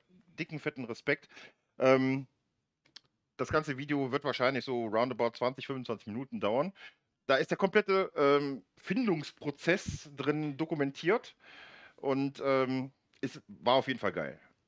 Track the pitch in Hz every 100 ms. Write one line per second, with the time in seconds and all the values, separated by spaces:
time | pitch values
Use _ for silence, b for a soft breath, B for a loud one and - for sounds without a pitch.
0 | _ - _ - 170 156 151 135 117 120
1 | - 147 - B B B _ - 131 131
2 | 131 135 135 _ _ _ _ _ _ -
3 | _ _ _ - 123 156 151 131 147 143
4 | 131 139 143 120 127 143 131 123 113 110
5 | 127 117 117 - 123 131 - 135 120 107
6 | - 110 135 110 101 120 180 - B B
7 | B _ - 135 156 - 190 214 202 190
8 | 185 - 143 143 143 135 - _ - 196
9 | 233 156 147 - 147 - - 196 - 147
10 | 147 143 135 151 151 139 160 165 139 139
11 | 165 226 - _ B B B B B B
12 | 139 135 139 135 139 135 131 131 135 _
13 | _ - 131 - - 101 120 131 131 123
14 | 101 87 71 - _ _